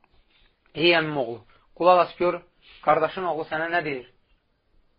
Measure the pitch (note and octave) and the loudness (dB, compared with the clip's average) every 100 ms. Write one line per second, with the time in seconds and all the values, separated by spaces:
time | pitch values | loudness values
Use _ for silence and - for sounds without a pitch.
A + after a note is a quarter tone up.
0 | _ _ _ _ _ _ _ D3 E3+ E3+ | _ _ _ _ _ _ _ 0 2 2
1 | D#3 D3 A#2 A#2 - _ _ - E3+ F3+ | 0 -4 -6 -8 -16 _ _ 0 4 4
2 | E3 - F3 E3+ - _ _ - - D#3 | 4 0 -2 -2 -12 _ _ -4 0 2
3 | D#3 F#3+ F3+ D#3 D#3 D#3 E3 E3+ D#3 C3 | 0 -4 -6 -6 -6 -6 -4 -4 -4 -8
4 | A#2+ _ _ _ _ _ _ _ _ | -12 _ _ _ _ _ _ _ _